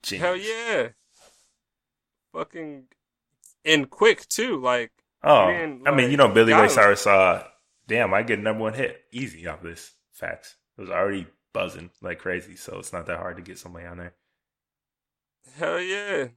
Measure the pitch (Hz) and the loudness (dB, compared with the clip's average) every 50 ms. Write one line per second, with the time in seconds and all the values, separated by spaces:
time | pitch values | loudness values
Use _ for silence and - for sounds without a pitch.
0 | - - 98 92 170 180 180 185 202 214 226 226 233 233 214 151 117 117 117 _ | -10 -10 -8 -4 -4 -4 -4 -4 -6 -8 -8 -8 -6 -4 -4 -4 -4 -6 -10 _
1 | _ _ _ _ _ _ _ _ _ _ _ _ _ _ _ _ _ _ _ _ | _ _ _ _ _ _ _ _ _ _ _ _ _ _ _ _ _ _ _ _
2 | _ _ _ _ _ _ _ 165 160 _ - 170 160 151 147 135 131 _ _ _ | _ _ _ _ _ _ _ -14 -14 _ -12 -16 -14 -14 -16 -18 -20 _ _ _
3 | _ _ _ _ _ _ _ _ _ - _ _ _ 156 156 151 135 - - - | _ _ _ _ _ _ _ _ _ -20 _ _ _ 2 2 2 2 -2 -2 2
4 | 208 226 202 - - _ - - 226 254 208 139 127 127 123 123 117 110 _ _ | 2 2 2 2 -4 _ -6 -6 -4 -4 -4 -4 -2 -2 -2 -2 -4 -8 _ _
5 | _ _ _ _ - 147 147 120 95 90 90 175 165 156 139 123 131 143 147 139 | _ _ _ _ 4 6 6 6 6 4 2 -2 -6 -8 -10 -4 -2 0 2 2
6 | 123 123 143 143 135 113 98 117 113 113 113 - 208 - - 113 104 104 101 - | 2 2 4 6 4 6 8 6 6 6 6 6 6 6 6 6 6 6 6 4
7 | - 104 98 95 95 92 85 - - - _ _ _ _ _ _ _ - 110 120 | 2 4 6 6 6 4 2 0 -4 -16 _ _ _ _ _ _ _ -4 -2 0
8 | 117 98 95 101 113 117 110 101 104 110 107 113 110 110 110 127 131 - - - | 0 2 0 0 0 -2 -4 -2 -2 -4 -4 -4 -6 -6 -6 -6 -8 -8 -8 -12
9 | _ _ - 120 135 107 80 80 85 85 78 80 85 82 82 - - - _ _ | _ _ -12 -12 -12 -12 -12 -12 -12 -12 -12 -12 -14 -16 -16 -18 -20 -20 _ _
10 | _ _ _ - - - 82 - - - _ _ _ _ _ - 98 90 90 87 | _ _ _ -14 -12 -12 -12 -14 -16 -20 _ _ _ _ _ -18 -12 -6 -2 -2
11 | 95 101 101 98 85 - _ _ _ _ _ 104 92 87 78 82 82 87 _ _ | -2 -2 -2 -6 -8 -12 _ _ _ _ _ -8 -8 -6 -10 -16 -20 -20 _ _
12 | 98 90 87 85 - 92 90 87 87 90 87 - - - 92 95 92 - - 87 | -12 -12 -12 -8 -8 -6 -6 -6 -8 -14 -20 -20 -18 -16 -16 -16 -16 -12 -14 -12
13 | 82 85 85 85 90 92 87 90 87 92 90 - - 90 87 85 87 87 87 87 | -10 -10 -10 -10 -10 -12 -12 -14 -18 -20 -20 -20 -20 -20 -20 -18 -18 -18 -18 -18
14 | 87 87 _ _ _ _ _ _ _ _ _ _ _ _ _ _ _ _ _ _ | -18 -18 _ _ _ _ _ _ _ _ _ _ _ _ _ _ _ _ _ _
15 | _ _ _ _ _ _ _ _ _ 131 127 147 170 165 170 175 180 185 190 202 | _ _ _ _ _ _ _ _ _ _ _ -8 -6 -4 -4 -4 -4 -6 -6 -8
16 | 208 202 190 156 135 120 120 | -6 -6 -6 -6 -6 -8 _